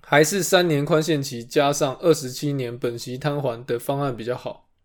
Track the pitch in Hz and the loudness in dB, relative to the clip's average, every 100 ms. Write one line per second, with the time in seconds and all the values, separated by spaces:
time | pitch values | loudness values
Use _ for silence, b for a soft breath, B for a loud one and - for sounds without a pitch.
0 | - 147 156 196 175 185 175 143 147 160 | 4 4 4 2 2 4 4 0 2 0
1 | 160 151 135 117 117 151 143 143 143 127 | 2 0 -2 -8 -2 2 2 2 -2 0
2 | 175 156 131 127 147 139 123 120 123 120 | 2 2 0 -6 -4 -2 -4 -4 -4 -4
3 | 123 127 147 143 139 117 127 120 - 139 | -10 -6 -4 -2 -4 -6 -4 -4 -2 -2
4 | 143 113 113 123 123 - _ _ | -2 -4 -6 -6 -8 -14 _ _